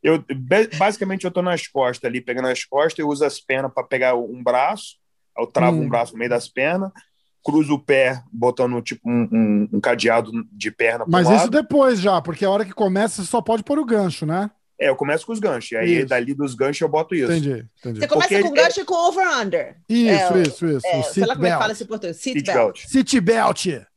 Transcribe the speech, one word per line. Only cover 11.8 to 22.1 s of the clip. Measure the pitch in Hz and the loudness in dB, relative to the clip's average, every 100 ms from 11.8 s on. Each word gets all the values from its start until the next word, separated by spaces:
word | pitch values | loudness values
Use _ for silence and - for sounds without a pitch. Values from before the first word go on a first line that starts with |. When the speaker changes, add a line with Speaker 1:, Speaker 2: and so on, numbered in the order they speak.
| 262 226 | 4 4
Speaker 2:
já, | 196 180 | 2 0
porque | 156 165 196 | -2 -2 0
a | |
hora | 196 | 0
que | 196 | -2
começa | - 202 190 220 - | -2 0 0 -2 -4
você | 180 | -4
só | 233 | -4
pode | 214 226 | 0 -2
pôr | - 285 | 0 -2
o | 254 | 0
gancho, | 220 190 - 151 | 0 0 -2 -4
né? | 175 208 _ _ _ | -2 -4 _ _ _
Speaker 1:
É, | 147 | 0
eu | 131 | 0
começo | 143 156 - | 0 -2 -4
com | |
os | 226 | -4
ganchos, | 202 127 - | -2 -4 -4
e | 113 | -2
aí | 175 165 | 0 0
Speaker 2:
Isso. | 135 | 2
Speaker 1:
dali | 127 123 | -2 -2
dos | 139 139 120 | -4 -4 -2
ganchos | 135 147 | -2 0
eu | 160 | 0
boto | 151 160 | 0 -2
isso. | 175 127 | -2 0
Speaker 2:
Entendi, | 170 143 123 113 _ | 0 -2 -4 -10 _
entendi. | 123 110 | -10 -6
Speaker 3:
Você | 294 | 0
começa | - 370 | 2 4
Speaker 1:
Porque | 202 330 | 2 2
Speaker 3:
com | 285 | 4
Speaker 1:
é | |
Speaker 3:
gancho | 302 - | 4 2
e | 349 | -2
com | 349 | 2
over-under. | 349 359 370 277 202 175 - - _ | 2 2 0 0 -2 -2 -4 -14 _
Speaker 2:
Isso, | 233 233 196 180 | 2 4 4 4
Speaker 3:
É, | 185 | 2
Speaker 2:
isso, | 160 - 170 | 2 0 -2
isso. | 139 180 | -2 0
Speaker 3:
é, | 165 | -2
Speaker 2:
O | |
Speaker 3:
sei | 156 - 202 | -2 0 0
lá | 247 | 0
como | 175 | 0
é | |
que | |
Speaker 2:
seat | 165 | 0
Speaker 3:
fala | 214 | -2
Speaker 2:
belt. | |
Speaker 3:
esse | 208 214 | -4 -8
português. | 220 185 | -8 -8